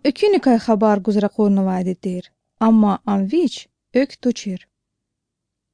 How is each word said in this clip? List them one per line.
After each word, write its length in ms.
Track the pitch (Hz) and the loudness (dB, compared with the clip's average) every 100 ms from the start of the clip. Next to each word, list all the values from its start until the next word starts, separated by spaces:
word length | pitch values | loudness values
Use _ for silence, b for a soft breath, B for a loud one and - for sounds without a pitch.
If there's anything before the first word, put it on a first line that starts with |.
экюникай 540 | 285 - 415 381 269 226 | -2 0 2 2 2 0
хабар 400 | - 214 214 202 | 2 2 2 2
гузрақурнавай 840 | 185 208 202 - 208 196 190 185 | 0 -2 -2 0 0 2 0 -2
дитир, 400 | 180 180 185 180 - _ _ _ | -4 -6 -8 -10 -12 _ _ _
амма 400 | 226 220 208 190 | 2 4 4 0
ам 160 | - 196 | -2 -2
вич 300 | 190 320 302 - - _ _ | 0 0 -2 -4 -18 _ _
ök 160 | 247 277 - | -2 -2 -4
тучир. 440 | 247 - 202 180 _ _ _ _ _ _ _ _ _ _ _ | -6 -4 -8 -12 _ _ _ _ _ _ _ _ _ _ _